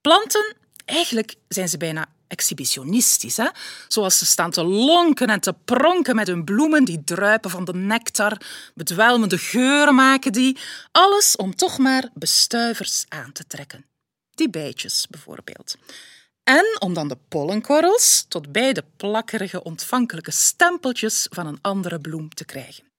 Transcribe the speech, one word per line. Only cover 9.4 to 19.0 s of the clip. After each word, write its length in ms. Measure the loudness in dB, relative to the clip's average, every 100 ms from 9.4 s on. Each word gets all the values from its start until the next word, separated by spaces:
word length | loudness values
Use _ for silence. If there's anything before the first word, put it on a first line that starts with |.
| -2 0 2 4 6
maken 380 | 6 6 4 0
die. 260 | 0 0 0 -8 -18 -2
Alles 440 | 4 6 6 2 0
om 200 | -4 -2
toch 220 | -2 2
maar 300 | 2 2 -2
bestuivers 920 | -8 -2 0 0 0 -2 -4 -6 -6 -8
aan 240 | -12 -14
te 140 | -16 -16
trekken. 380 | -16 -16 -20 _ _ _ _ _
Die 160 | -4 -4
bijtjes 560 | -4 -10 -10 -6 -6 -6
bijvoorbeeld. 680 | -12 -20 -18 -18 -18 -14 -14 _ -20 -20 -20 _ _
En 320 | 2 4 4 0
om 160 | -4
dan 140 | -4 -6
de 80 | -8 _
pollenkorrels 960 | -6 -4 -4 0 2 4 4 4 2 0
tot 240 | -10 -6
bij 200 | -2 -2
de 120 | -2 -6
plakkerige 680 | _